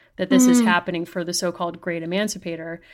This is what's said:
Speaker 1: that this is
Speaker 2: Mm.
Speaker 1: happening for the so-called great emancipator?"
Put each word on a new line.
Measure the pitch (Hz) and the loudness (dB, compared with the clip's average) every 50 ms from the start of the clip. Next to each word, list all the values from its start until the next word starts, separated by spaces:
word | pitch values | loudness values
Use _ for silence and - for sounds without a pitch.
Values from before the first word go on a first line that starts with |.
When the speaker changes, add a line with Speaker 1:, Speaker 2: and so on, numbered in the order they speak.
| _ _ _ | _ _ _
Speaker 1:
that | - 185 185 | -6 0 4
this | 262 254 254 | 6 6 6
is | 247 247 247 | 6 6 6
Speaker 2:
Mm. | 233 | 4
Speaker 1:
happening | 220 175 175 - 185 175 165 170 | 4 4 2 0 -2 -6 -6 -6
for | - - 190 170 | -6 -6 -8 -6
the | 175 175 | -6 -4
so-called | - 185 175 170 - 180 170 175 175 | -4 -4 -4 -4 -4 -6 -8 -8 -8
great | - 180 170 165 | -8 -8 -6 -6
emancipator?" | 165 165 180 196 214 220 - 190 - 175 165 160 160 165 170 170 _ - | -6 -4 -2 -2 -2 -4 -6 -8 -10 -10 -10 -10 -10 -12 -12 -14 _ -20